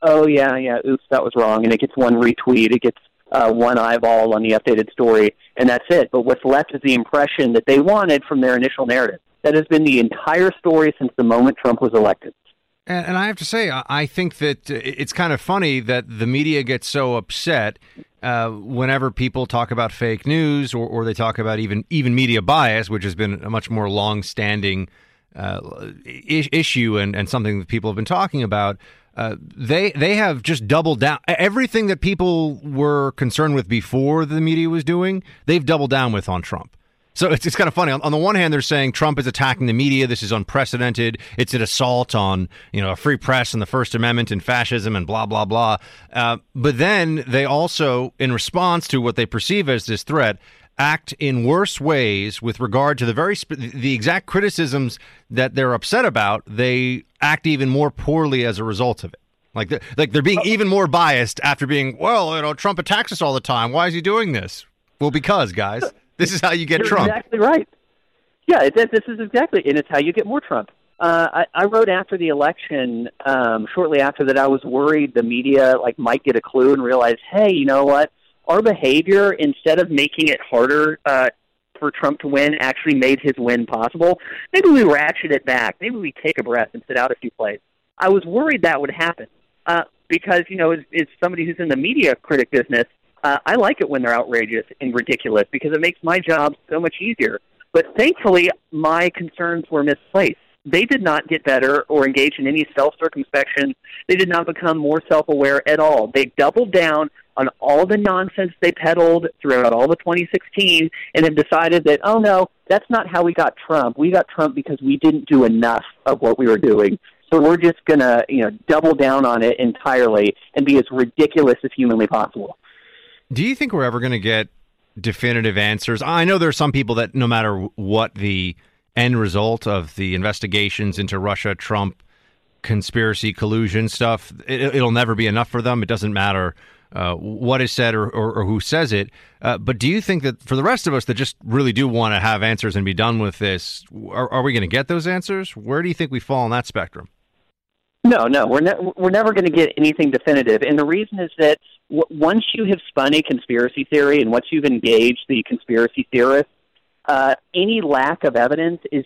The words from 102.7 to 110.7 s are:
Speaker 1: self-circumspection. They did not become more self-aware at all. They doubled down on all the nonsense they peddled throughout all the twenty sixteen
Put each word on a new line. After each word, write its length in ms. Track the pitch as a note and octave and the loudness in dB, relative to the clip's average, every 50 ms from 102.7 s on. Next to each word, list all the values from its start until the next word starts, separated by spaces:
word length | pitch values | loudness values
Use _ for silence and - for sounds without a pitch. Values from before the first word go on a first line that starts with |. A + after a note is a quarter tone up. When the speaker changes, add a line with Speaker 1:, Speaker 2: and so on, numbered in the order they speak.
| - | 0
Speaker 1:
self-circumspection. 1000 | C#3+ C#3 D3+ - - E3 D#3+ - D3 C3+ - - C#3 C3+ - - C#3+ C#3 C3+ C3 _ _ - - - - | 0 0 0 0 -2 -4 -4 -4 -6 -6 -2 -2 -2 -2 -2 -2 -2 -2 -2 -4 _ _ -20 -20 -8 -4
They 100 | - F#3 | 0 2
did 120 | F#3 F#3+ F3 | 2 2 2
not 180 | F3 E3+ E3 | 0 0 -2
become 320 | - E3 - F3+ E3 D#3+ D#3+ | -2 -4 -4 -2 -2 0 0
more 240 | D3 C#3+ D#3 D#3+ - - | 0 0 0 0 0 2
self-aware 600 | E3 D3+ - - D3+ C#3 C#3 C#3 C#3 C#3+ - D3 | 2 2 2 2 0 2 2 2 2 2 2 2
at 120 | D3+ D#3 | 2 4
all. 300 | D#3 D#3 D3 A#2+ - A2+ - | 4 4 4 2 2 2 0
They 120 | C#3 C3+ B2+ - - | 0 0 0 2 2
doubled 340 | C#3 D3+ - A#3 B3 G3 | 2 2 4 2 2 2
down 380 | F3+ F#3 E3+ D#3+ D3+ D3+ D#3 C#3+ - _ _ _ - | 2 2 2 2 2 0 0 -2 -6 _ _ _ -4
on 120 | - C3+ C3 - - | -4 -4 -4 -4 -2
all 260 | - C#3 C#3+ D3+ F#3 | 2 4 4 4 4
the 100 | F#3 G#3+ | 4 2
nonsense 560 | G#3 G#3 G3 F#3 F#3 F#3+ F#3 - - F#3+ F3 - - | 2 2 2 0 0 -2 -4 -4 -4 -4 -4 -2 0
they 120 | F3+ F3 | 0 0
peddled 560 | - - E3+ D#3+ E3 F3 E3+ E3 E3 E3+ E3 D#3+ - _ | 0 0 0 0 4 4 4 4 4 2 0 -4 -8 _
throughout 320 | - C#3 B2+ B2 B2 A#2 | -2 0 2 4 4 4
all 140 | A2+ A#2 C3 | 4 4 4
the 100 | D3+ E3 | 2 2
twenty 320 | - - E3+ E3+ F3 F3 - | 0 -2 -2 -2 -2 -2 -2
sixteen 580 | - F3+ - - - G3+ G3+ F3+ | -4 -4 -4 -4 -4 0 2 2